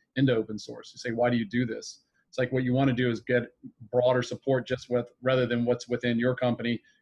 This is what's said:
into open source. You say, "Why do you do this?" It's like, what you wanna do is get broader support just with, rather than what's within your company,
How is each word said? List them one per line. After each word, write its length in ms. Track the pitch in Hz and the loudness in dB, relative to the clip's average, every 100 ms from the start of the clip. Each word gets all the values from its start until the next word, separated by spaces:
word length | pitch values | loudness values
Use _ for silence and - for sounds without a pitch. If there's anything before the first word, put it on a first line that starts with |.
| _ - | _ 0
into 200 | 135 113 | 2 2
open 220 | 107 104 | -2 -8
source. 340 | - - - | -12 -14 -16
You 60 | - | -10
say, 160 | 123 | -6
"Why 160 | 120 123 | 0 2
do 80 | 120 | 2
you 80 | 101 | 0
do 220 | 120 117 | -2 -2
this?" 340 | 110 - - _ _ _ | -6 -12 -18 _ _ _
It's 120 | - | -4
like, 120 | 127 | -2
what 120 | 131 | 0
you 100 | 127 | 0
wanna 200 | 127 135 | 2 2
do 180 | 120 123 | 2 0
is 80 | 107 | 0
get 240 | - 123 117 _ 254 - 110 | 0 0 0 _ -20 -20 -2
broader 320 | 123 123 127 | 2 4 2
support 420 | 123 107 135 127 123 | 0 -4 0 0 0
just 240 | 127 - | -6 -2
with, 160 | 123 120 _ | -4 -4 _
rather 240 | 127 127 117 | 0 2 2
than 180 | 120 | 0
what's 240 | 120 120 - | 0 -2 -2
within 300 | 120 123 117 | -2 0 2
your 160 | 123 | 0
company, 480 | 123 123 117 117 113 _ _ | 0 0 0 -2 -4 _ _